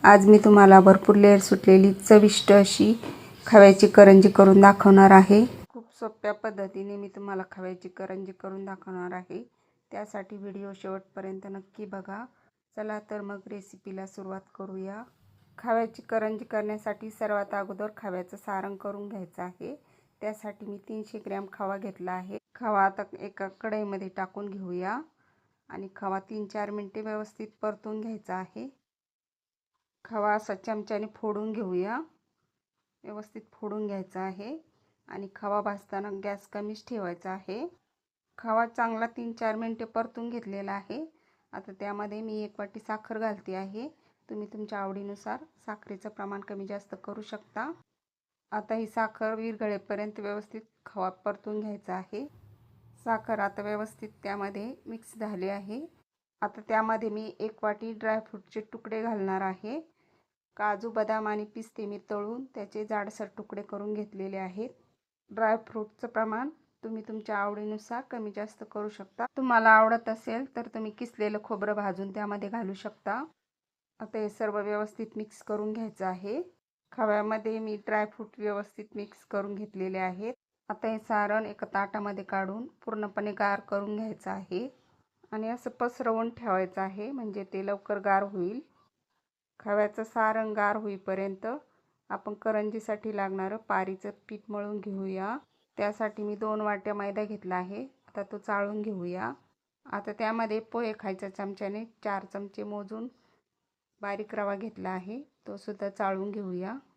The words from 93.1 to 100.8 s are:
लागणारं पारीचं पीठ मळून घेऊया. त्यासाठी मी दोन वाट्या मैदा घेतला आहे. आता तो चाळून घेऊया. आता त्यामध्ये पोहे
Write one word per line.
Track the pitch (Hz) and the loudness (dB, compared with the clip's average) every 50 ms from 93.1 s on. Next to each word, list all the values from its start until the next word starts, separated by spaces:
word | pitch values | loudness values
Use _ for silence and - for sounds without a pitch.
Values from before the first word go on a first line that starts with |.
| 214 | -8
लागणारं | 202 196 190 190 190 190 190 208 220 220 _ | -6 -6 -6 -6 -6 -8 -8 -8 -10 -8 _
पारीचं | 202 190 185 190 190 190 - 208 202 _ _ - | -6 -6 -4 -6 -10 -12 -12 -16 -16 _ _ -20
पीठ | 214 208 208 - | -20 -20 _ -14
मळून | 208 208 202 208 208 208 | -12 -12 -10 -10 -10 -12
घेऊया. | 185 208 196 190 190 190 190 190 190 202 233 294 - _ _ _ _ _ _ - | -10 -10 -10 -10 -10 -8 -8 -8 -8 -10 -10 -12 -14 _ _ _ _ _ _ -6
त्यासाठी | 202 208 208 208 226 214 214 - 208 | -6 -6 -6 -6 -8 -8 -8 -8 -10
मी | 208 208 | -10 -8
दोन | 202 220 214 214 214 | -8 -6 -6 -6 -4
वाट्या | 214 208 208 196 190 208 208 | -4 -6 -6 -6 -6 -8 -8
मैदा | 208 202 202 196 214 214 | -8 -8 -8 -6 -8 -8
घेतला | 208 214 202 - 185 185 | -8 -10 -14 -10 -8 -8
आहे. | 180 180 185 196 214 254 269 _ _ _ - | -8 -8 -8 -10 -14 -14 -16 _ _ _ -18
आता | _ - 196 | _ -14 -12
तो | 196 - 208 | -12 -14 -16
चाळून | 202 - 208 202 202 202 208 214 | -10 -8 -6 -4 -4 -6 -6 -8
घेऊया. | 214 220 208 185 175 175 175 185 190 233 277 - _ _ _ _ _ _ _ _ _ | -8 -8 -10 -10 -10 -10 -10 -10 -10 -10 -12 -14 _ _ _ _ _ _ _ _ _
आता | 285 - 202 202 - 208 | -14 -14 -12 -12 -12 -10
त्यामध्ये | 214 233 214 226 226 226 220 214 220 | -8 -6 -6 -4 -6 -6 -6 -6 -8
पोहे | 226 220 - 233 | -8 -8 -8 -8